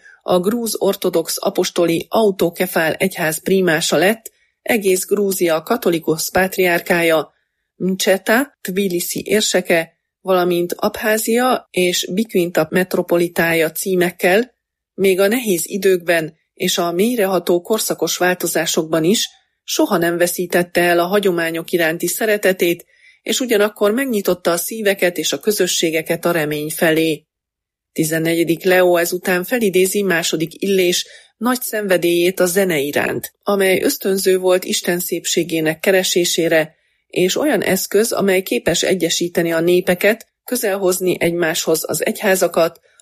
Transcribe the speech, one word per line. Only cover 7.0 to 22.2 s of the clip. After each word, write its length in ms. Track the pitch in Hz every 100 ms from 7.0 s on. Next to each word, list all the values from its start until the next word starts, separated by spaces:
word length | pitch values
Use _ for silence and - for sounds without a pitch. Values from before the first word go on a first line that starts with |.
| 170 160 143 _ _ _ _ -
Mcseta, 840 | 180 185 - 190 - 233 285 _
Tbilisi 600 | - 180 196 175 - - -
érseke, 680 | 208 220 185 180 175 165 _ _ _
valamint 520 | 185 185 180 175 175
Abházia 960 | - 208 - 220 220 214 226 254 247 -
és 380 | - 180 175 -
Bikvinta 540 | 180 226 196 170 180 156
metropolitája 1040 | 175 185 - 175 175 170 180 170 165 160
címekkel, 840 | 160 - 185 175 180 185 196 247 _ _ _ _
még 260 | - 196 185
a 80 | 196
nehéz 340 | 240 226 175 -
időkben 760 | 202 196 180 170 170 156 - _ -
és 160 | - -
a 140 | 170
mélyreható 720 | 175 220 247 190 185 180 175
korszakos 560 | 175 220 - 160 160 -
változásokban 840 | 180 180 175 170 165 - 160 165
is 260 | 160 226 - - _ _
soha 340 | - - 311 185
nem 200 | 170 170
veszítette 640 | 175 - 180 180 175 -
el 180 | 175 175
a 60 | 175
hagyományok 680 | 208 202 170 165 165 165
iránti 360 | 170 160 170 175
szeretetét, 800 | -